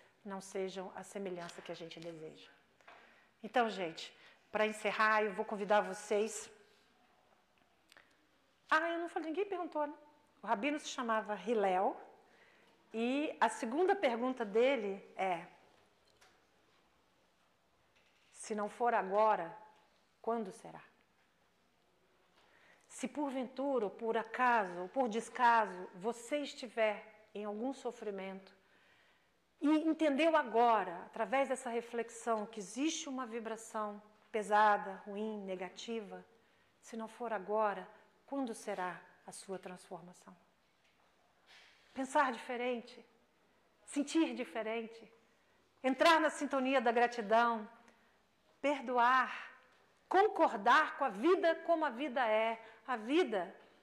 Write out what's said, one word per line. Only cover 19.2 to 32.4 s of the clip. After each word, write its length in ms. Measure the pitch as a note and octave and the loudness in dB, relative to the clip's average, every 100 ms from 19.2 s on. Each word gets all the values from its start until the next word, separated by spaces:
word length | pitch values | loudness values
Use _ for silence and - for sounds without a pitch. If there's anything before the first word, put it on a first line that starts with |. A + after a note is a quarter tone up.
| A3 G3 E3 - - _ _ _ _ _ | 6 4 0 -10 -20 _ _ _ _ _
quando 300 | - A#3 G3 | -2 -2 -4
será?" 320 | - E3 D#3+ - _ _ _ _ _ _ _ _ _ _ _ _ _ _ _ _ _ - - _ | -10 -16 -18 -20 _ _ _ _ _ _ _ _ _ _ _ _ _ _ _ _ _ -20 -20 _
Se 180 | - B3 | -8 -8
porventura, 800 | - C#4+ C4 B3 - C#4+ B3+ | -4 -4 -4 -4 -4 0 0
ou 60 | G#3+ | 0
por 260 | G#3 A3+ A3+ | -2 -2 -2
acaso, 640 | G#3+ - B3+ A#3 F#3+ F3 | -2 0 4 4 2 -4
ou 80 | F#3 | -4
por 200 | C4+ B3 | -2 0
descaso, 800 | A3 A3+ - A#3+ A#3 G#3 F3+ - | -2 -4 2 6 6 4 -2 -12
você 440 | F#3 G#3 A3+ - D4 | -8 -6 -6 -4 -4
estiver 880 | C#4 - B3 A#3 G#3+ G3+ - - - | -4 -8 -8 0 0 0 -8 -20 -16
em 100 | G3+ | -10
algum 300 | G#3+ G#3 B3+ | -8 -6 -6
sofrimento 800 | C4 A#3+ A#3 G#3 G3 F#3+ F#3+ F#3+ - _ _ _ _ _ _ _ _ _ _ | -6 -8 -8 -8 -8 -8 -12 -16 -20 _ _ _ _ _ _ _ _ _ _
e 80 | D4 | 2
entendeu 640 | D#4 D#4 D#4 D#4+ C4+ E4 | 4 2 2 2 4 4
agora, 720 | D#4 B3+ A3 A#3+ A3 F#3 E3+ - | 4 2 4 6 4 2 -6 -10
através 420 | - G#3 C4 C4 | -6 0 0 0
dessa 200 | B3+ B3 | -2 -4
reflexão, 800 | A#3 A3+ A#3 A3+ - - A3 | -6 -4 -6 -6 -6 -2 -2